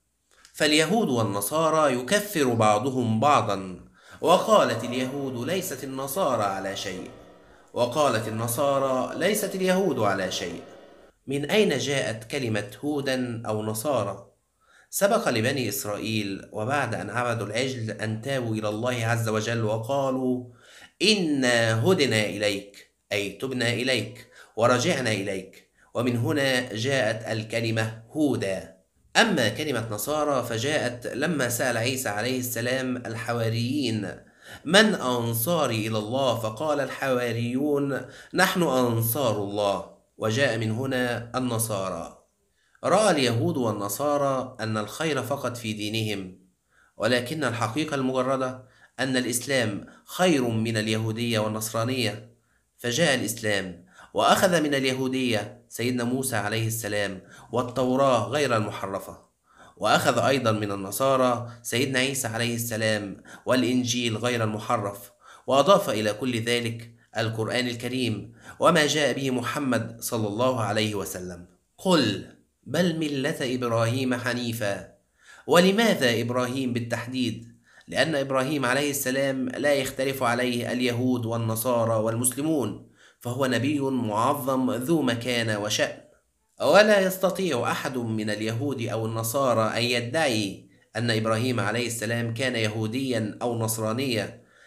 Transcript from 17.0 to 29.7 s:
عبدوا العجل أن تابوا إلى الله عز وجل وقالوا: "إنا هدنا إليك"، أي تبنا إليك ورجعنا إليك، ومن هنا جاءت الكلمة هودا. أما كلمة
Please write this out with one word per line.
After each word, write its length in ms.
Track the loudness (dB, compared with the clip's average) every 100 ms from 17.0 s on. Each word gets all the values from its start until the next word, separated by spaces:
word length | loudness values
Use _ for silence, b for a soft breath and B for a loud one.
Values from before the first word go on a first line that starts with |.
| -4
عبدوا 380 | -2 -2 -2 -2
العجل 440 | -2 -2 -4 -6
أن 300 | -4 -4 -4
تابوا 340 | -4 -2 -2 -2
إلى 140 | -2
الله 360 | -2 -2 -2 0
عز 240 | 0 0
وجل 340 | 0 0 -2
وقالوا: 840 | 0 -2 -2 0 0 0 0 -2 -4 B B B B B
"إنا 840 | 2 4 2 2 4 4 4 4 4
هدنا 400 | 4 4 4 0
إليك"، 680 | 0 0 0 -8 -20 -20 _ -4
أي 180 | -2 -2
تبنا 440 | -6 -6 -2 0
إليك 540 | 0 0 0 -2 -10 -20 B B 2
ورجعنا 560 | 4 6 2 0 0
إليك، 580 | 0 -2 -4 -8 -18 _ b b
ومن 240 | -2 0 0
هنا 560 | 0 0 2 0 0
جاءت 580 | -4 0 2 0 -2 -4
الكلمة 720 | -6 -4 -4 -2 0 -2 -6 -8
هودا. 640 | 0 0 0 -2 -4 -8 -20 _ _ _ 2
أما 320 | 4 4 2
كلمة 380 | 0 -2